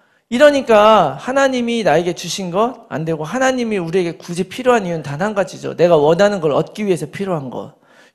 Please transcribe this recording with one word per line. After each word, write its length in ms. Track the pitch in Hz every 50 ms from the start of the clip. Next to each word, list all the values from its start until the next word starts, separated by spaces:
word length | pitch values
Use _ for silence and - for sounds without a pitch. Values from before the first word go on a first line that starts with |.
| _ _ _ _ _ _
이러니까 880 | 233 247 294 294 285 269 - - 220 208 208 220 220 202 165 135 135 143
하나님이 640 | - 247 262 277 277 269 262 247 240 233 233 233 202
나에게 300 | 165 143 170 175 175 165
주신 380 | - - 170 - - 190 175
것 360 | 165 196 226 254 - - - _
안 160 | 131 139 160
되고 180 | 160 165 147 156
하나님이 540 | 151 196 262 262 254 262 247 240 220 214
우리에게 360 | 190 170 165 165 190 175 170 160
굳이 320 | - - - 175 175 185
필요한 400 | 190 - - 254 254 247 226 190
이유는 180 | 175 170 160 143
단 180 | 143 143 147
한 120 | 190 214 208
가지죠. 420 | 196 180 - - 131 139 135 135
내가 220 | - 160 175 170
원하는 420 | 151 143 156 170 170 202 208 208 185
걸 120 | 156 151
얻기 340 | 131 139 160 - - - 214
위해서 220 | 196 180 147 156
필요한 420 | 147 - - 196 190 175 151 135 127
것. 260 | 117 104 98 160 - _ _ _ _ _ _ _